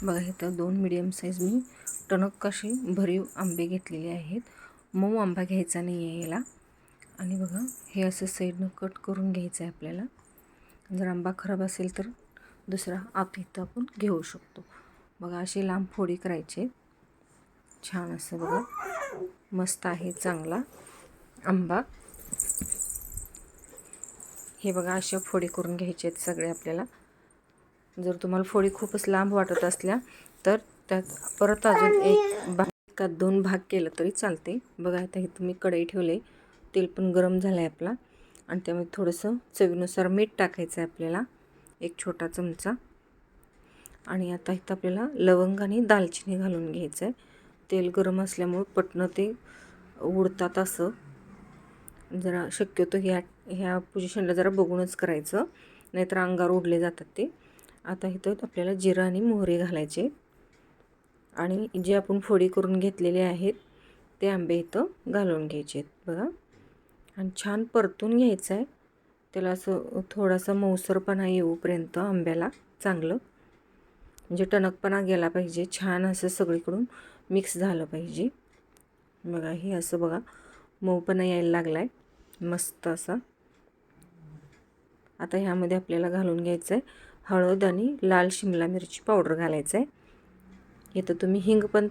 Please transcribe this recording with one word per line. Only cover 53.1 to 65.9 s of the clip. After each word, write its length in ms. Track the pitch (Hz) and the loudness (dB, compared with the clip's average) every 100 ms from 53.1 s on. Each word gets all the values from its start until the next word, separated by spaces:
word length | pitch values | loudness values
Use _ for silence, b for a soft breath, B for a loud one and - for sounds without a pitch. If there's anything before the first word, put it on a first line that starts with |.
| 180 180 _ - | 0 -2 _ -10
ह्या 300 | 185 185 180 180 | -4 -2 -2 -4
पोझिशनला 400 | 196 180 214 180 | -6 -4 -2 0
जरा 160 | 180 190 | 4 4
बघूनच 460 | 190 175 180 180 - | 4 2 2 -2 -2
करायचं, 500 | 180 156 151 202 339 B B B B | -2 -2 -2 -2 -2 B B B B
नाहीतर 240 | 185 185 190 | -4 0 0
अंगावर 340 | 180 180 175 | 2 2 4
उडले 280 | 185 175 170 | 2 4 2
जातात 380 | 175 170 - - | 2 -4 -10 -6
ते. 120 | 277 b b b b b | -6 b b b b b
आता 240 | - 185 190 | -10 -6 -4
इथं 260 | 185 196 202 | -4 -2 -4
आपल्याला 300 | - - 180 | -4 -2 -2
जिरं 300 | 190 190 180 | 2 4 4
आणि 180 | 185 185 | 2 2
मोहरी 360 | 233 214 185 170 | 2 4 2 2
घालायचे. 500 | 175 165 151 - 247 - _ _ b b b b _ _ _ _ _ - | 2 -2 -2 -2 -2 -4 _ _ b b b b _ _ _ _ _ -4
आणि 320 | 175 190 220 185 180 | -2 -2 -2 -2 2
जे 80 | |
आपण 260 | 202 196 196 | 2 2 -2
फोडी 280 | 190 196 185 | 4 6 6
करून 320 | 190 185 185 | 4 2 2
घेतलेले 420 | 190 190 175 180 | 2 2 2 4
आहेत 320 | 180 175 190 - b b b b b _ | 2 2 -2 -2 b b b b b _
ते 80 | 196 | 0
आंबे 300 | 190 170 170 | 0 2 0
इथं 260 | 170 208 359 - - | 0 -2 -2 -4 -2
घालून 400 | 208 196 160 156 | 0 2 0 -2
घ्यायचे 320 | 151 147 143 | -6 -6 -8
आहेत 300 | 143 | -10